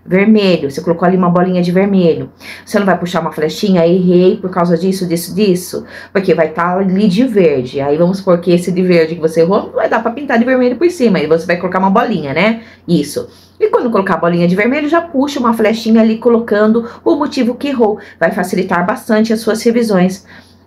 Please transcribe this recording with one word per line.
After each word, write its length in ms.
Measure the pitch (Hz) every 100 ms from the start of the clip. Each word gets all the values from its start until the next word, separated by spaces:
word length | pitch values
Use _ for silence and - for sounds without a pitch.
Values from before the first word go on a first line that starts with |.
| -
vermelho, 640 | 180 202 214 196 170 139
você 120 | -
colocou 260 | - 170 175
ali 100 | 185
uma 140 | 180
bolinha 320 | 175 185 180
de 80 | 175
vermelho. 600 | 180 202 196 170 143 135 - - - -
Você 100 | 208
não 40 | 196
vai 140 | 170
puxar 220 | 175 180
uma 100 | 160
flechinha, 560 | - 156 160 208 185 165
"Errei 520 | 185 180 180 185 220
por 120 | 185
causa 260 | 185 175 170
disso, 300 | 190 190 175
disso, 260 | 165 -
disso", 520 | 175 208 175 - 147 - - -
porque 220 | 196 190 160
vai 140 | 156
tá 260 | 156 175 180
ali 320 | 196 185 208
de 160 | 180
verde. 580 | 262 202 170 139 127 139
Aí 160 | 139 151
vamos 220 | 175 190
supor 220 | - 175
que 100 | 185
esse 220 | 170 175
de 100 | 175
verde 320 | 180 170 160 165
que 60 |
você 220 | 156 165
errou, 240 | 165 202 -
não 60 | -
vai 140 | -
dar 140 | 233
pra 80 | 226
pintar 260 | 226 294 240
de 80 | 240
vermelho 300 | 262 247 247
por 160 | 349
cima, 280 | 349 240 175
aí 100 | 151
você 180 | 165 175
vai 120 | 175
colocar 200 | 180 185
uma 120 | 190
bolinha, 440 | 196 254 190 147 143
né? 280 | 208 226 - - -
Isso. 400 | 170 - - - - - -
E 80 | 415
quando 200 | 466 254
colocar 260 | 220 196 165
a 40 |
bolinha 300 | 170 175 175
de 80 | 185
vermelho, 320 | 214 285 294
já 120 | 330
puxa 380 | 330 262 285 285
uma 160 | 240 226
flechinha 460 | 214 220 220 220
ali 180 | 220 220
colocando 720 | 240 226 226 208 214 226 233 - -
o 100 | 311
motivo 400 | 294 - 233 247
que 140 | 285
errou. 320 | 262 220 214 - -
Vai 140 | 165
facilitar 520 | - 185 185 180 175 185
bastante 480 | 214 - 214 220
as 60 | 220
suas 240 | - 220
revisões. 640 | 233 233 226 190 185 185 - - - _